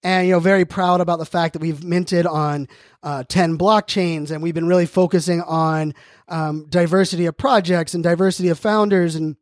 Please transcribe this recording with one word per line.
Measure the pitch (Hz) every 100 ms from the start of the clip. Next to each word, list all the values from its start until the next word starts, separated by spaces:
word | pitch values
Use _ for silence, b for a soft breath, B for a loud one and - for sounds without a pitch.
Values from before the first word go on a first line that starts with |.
and, | 180 185 185
you |
know, | 180
very | 170 196 180
proud | - 180 180
about | 175 170
the | 160
fact | 180 165
that | 165
we've | 160 151
minted | 175 170 185 175 170
on, | 156 151 147 135 b b b
uh, | - 143 127
ten | 180 170 160
blockchains, | 185 214 202 - 180 160 147
and | 156
we've | 160 160
been | 165
really | 180 170
focusing | - 180 180 160 170
on, | 170 160 160 156 156 143 b b b
um, | 165 156 151 151
diversity | 170 170 185 190 170 175
of | 160
projects | 269 240 175 180 160
and | 175
diversity | 165 170 190 180 180
of | 160
founders | 220 214 208 196 170 160
and | 156 147